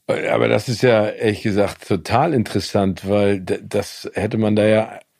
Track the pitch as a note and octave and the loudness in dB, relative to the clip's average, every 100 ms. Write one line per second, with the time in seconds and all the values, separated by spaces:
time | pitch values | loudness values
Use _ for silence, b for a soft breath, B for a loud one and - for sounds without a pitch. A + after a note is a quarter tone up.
0 | - - D#3 A2+ A#2 A2+ A#2+ A#2 B2+ A2 | -4 -4 0 2 2 2 0 0 4 4
1 | G#2+ - A2+ G#2 A2 G2 G2 - - G2 | 2 0 -2 0 -2 0 0 -2 -4 -4
2 | - A2+ E3 C#3 G#2+ G#2 - G#2+ G2 F2 | 0 0 2 0 0 -2 -2 0 0 -2
3 | G2 G2+ G2+ G2+ F#2 G2+ G#2+ - F#2+ - | -2 2 2 0 -2 -6 -4 -4 -4 -10
4 | - - A2 A2 G#2+ G#2 G#2+ G#2+ A2 - | -10 -6 -2 0 2 2 4 2 0 -8
5 | - _ | -20 _